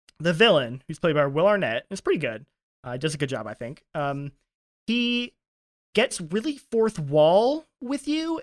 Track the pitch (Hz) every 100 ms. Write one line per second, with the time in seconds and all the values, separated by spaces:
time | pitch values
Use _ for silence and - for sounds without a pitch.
0 | _ - 160 170 226 160 120 127 - 156
1 | 170 151 139 143 190 208 135 113 - 190
2 | - 349 131 110 135 _ _ _ 123 127
3 | 156 147 143 127 107 110 120 151 _ 160
4 | 143 139 143 _ _ _ _ _ - 233
5 | 240 240 240 _ _ _ _ _ _ -
6 | 240 - 160 196 302 277 - 226 220 214
7 | 143 151 156 190 240 311 - - 240 277
8 | - 311 330 320